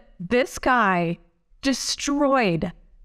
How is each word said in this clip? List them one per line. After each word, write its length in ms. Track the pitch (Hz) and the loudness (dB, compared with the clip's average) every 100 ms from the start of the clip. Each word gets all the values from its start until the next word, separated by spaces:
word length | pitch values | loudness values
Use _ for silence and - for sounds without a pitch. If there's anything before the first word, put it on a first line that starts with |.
| - - | -6 -16
this 400 | 175 247 277 - | -2 0 0 -2
guy 580 | - 254 208 185 170 175 _ _ _ _ | 0 2 2 2 0 -4 _ _ _ _
destroyed 1080 | 269 262 - - - 285 285 269 220 165 175 - _ - | -4 -2 -4 -6 -4 0 2 2 2 0 -2 -8 _ -20